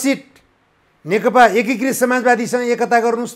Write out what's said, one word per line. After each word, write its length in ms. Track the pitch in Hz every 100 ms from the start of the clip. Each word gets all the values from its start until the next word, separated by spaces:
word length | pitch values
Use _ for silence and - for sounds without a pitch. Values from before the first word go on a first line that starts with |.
सिट 260 | 269 277 - _ _ _ _ _ _ _ 151
नेकपा 400 | 202 214 226 233
एकीकृत 480 | 196 220 247 262
समाजवादीसँग 680 | - 247 254 240 214 233 247
एकता 380 | 240 240 233 233
गर्नुहोस् 340 | 233 226 240